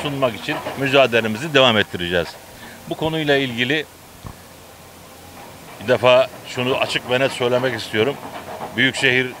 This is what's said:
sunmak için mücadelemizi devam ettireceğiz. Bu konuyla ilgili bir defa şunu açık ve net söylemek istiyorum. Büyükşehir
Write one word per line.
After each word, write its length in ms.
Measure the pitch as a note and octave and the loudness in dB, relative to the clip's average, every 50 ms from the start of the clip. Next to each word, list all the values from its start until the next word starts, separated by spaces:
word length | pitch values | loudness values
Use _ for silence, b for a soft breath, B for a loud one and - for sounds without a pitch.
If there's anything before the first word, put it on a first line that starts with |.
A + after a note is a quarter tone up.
sunmak 320 | - D3 C#3 C3+ C3+ B2 G#2 | -6 -6 -2 -2 -2 -2 -2
için 220 | F#2+ - D3 D#3 - - - - B2 | -4 -8 -6 -6 -6 -6 -10 -6 -4
mücadelemizi 760 | C#3 C3+ C3+ C#3 C3 A#2 A#2 A2+ A2+ G#2+ G#2+ G#2+ D3+ E3 C#3+ | -2 2 4 4 4 6 4 2 0 0 -4 -4 -4 2 4
devam 240 | C3+ C3 B2 A2 G#2 | 6 6 6 4 4
ettireceğiz. 500 | G2 - - F2+ F2 F2 F2+ F2 D#2+ - - - - - B B B B B B - - | 2 0 -2 -6 -4 0 0 0 0 -2 -8 -16 -20 -20 B B B B B B -12 -12
Bu 60 | E3+ | -8
konuyla 420 | - D3+ D#3+ D#3+ D#3+ D3+ D3 C#3 | -4 -4 -4 -2 -2 0 2 2
ilgili 500 | C#3 C3+ B2+ A#2 A#2 B2 B2 D3+ D#3 C#3 - - - - - - - - - - - - - - - - - - - - - - - - - - - - - - - - - - - - - - - | 2 2 -2 -2 -2 -2 0 -2 -4 -4 -8 -16 -20 -20 -20 -20 -20 -18 -18 -18 -18 -20 -20 -20 -20 -20 -20 -20 -20 -20 -20 -20 -20 -20 -20 -20 -20 -20 -20 -20 -20 -20 -20 -20 -20 -20 -20 -18 -10
bir 60 | G2 A2+ | 0 0
defa 400 | B2+ G#2+ A#2 B2+ B2 C3 B2+ - - - - - | 2 4 6 6 6 6 4 2 -2 -16 -16 -10
şunu 280 | - B2+ B2+ B2+ C3+ | -6 -4 -2 -2 0
açık 340 | A#2+ A2 - - D3 - A#2+ | -2 -2 -2 -4 -6 -2 -2
ve 100 | B2+ C3 | 0 0
net 120 | C3+ B2+ | 0 0
söylemek 480 | - - B2 A#2+ B2 B2 B2+ C3 A#2+ G#2+ | 0 0 0 0 2 2 0 0 -4 -4
istiyorum. 360 | - - - G#2+ A2+ C#3 C#3+ - - - - - - - - - - - F#2+ | -8 -4 0 0 0 0 -2 -6 -12 -14 -14 -14 -14 -14 -12 -12 -12 -8 -2
Büyükşehir 500 | A2 C3 C3 B2+ - C#3 C3 B2 C3 B2+ B2+ A#2+ - | 0 0 0 0 2 2 2 2 2 0 -2 -6 -12